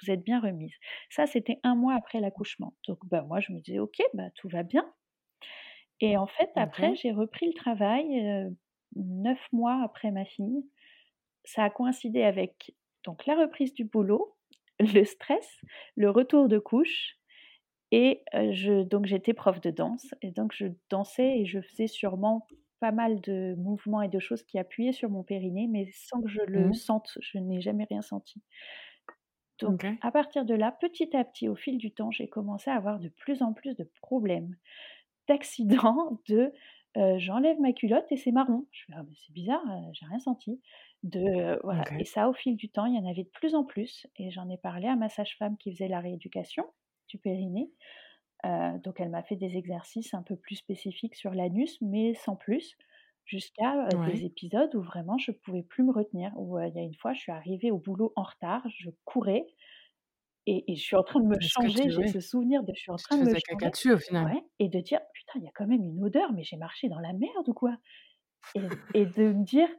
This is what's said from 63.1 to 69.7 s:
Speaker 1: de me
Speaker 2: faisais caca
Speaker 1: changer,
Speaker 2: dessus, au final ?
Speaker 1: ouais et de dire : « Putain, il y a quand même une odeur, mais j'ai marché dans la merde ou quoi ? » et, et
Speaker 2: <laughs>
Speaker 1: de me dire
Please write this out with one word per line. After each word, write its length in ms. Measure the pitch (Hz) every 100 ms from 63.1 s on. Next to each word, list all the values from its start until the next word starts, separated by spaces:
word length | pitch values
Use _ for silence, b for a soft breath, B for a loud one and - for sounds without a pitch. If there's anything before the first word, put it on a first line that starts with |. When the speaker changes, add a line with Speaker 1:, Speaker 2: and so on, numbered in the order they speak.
| 294
Speaker 1:
de 60 |
me 40 | 247
Speaker 2:
faisais 120 | 190
caca 280 | 160 170 170
Speaker 1:
changer, 20 |
Speaker 2:
dessus, 220 | - 262
au 60 | 208
final ? 300 | - 175 160
Speaker 1:
ouais 140 | 247 - _
et 100 | 196
de 120 | 180
dire : « 200 | 175 302 -
Putain, 240 | - - 262
il 60 |
y 40 | 165
a 40 |
quand 120 | - 208
même 180 | 247
une 180 | 175 165
odeur, 280 | 202 269 370
mais 100 | 196
j'ai 120 | 156 156
marché 320 | 165 - 247
dans 100 | 160
la 120 | 170
merde 360 | 185 330 415 294
ou 60 |
quoi ? » 220 | - 247 240 b b b b _ _ -
et, 180 | 196 190 170 -
et 120 | 208 190
Speaker 2:
<laughs> 0 |
Speaker 1:
de 260 | 214 214
me 100 | 202
dire 240 | 196 269 330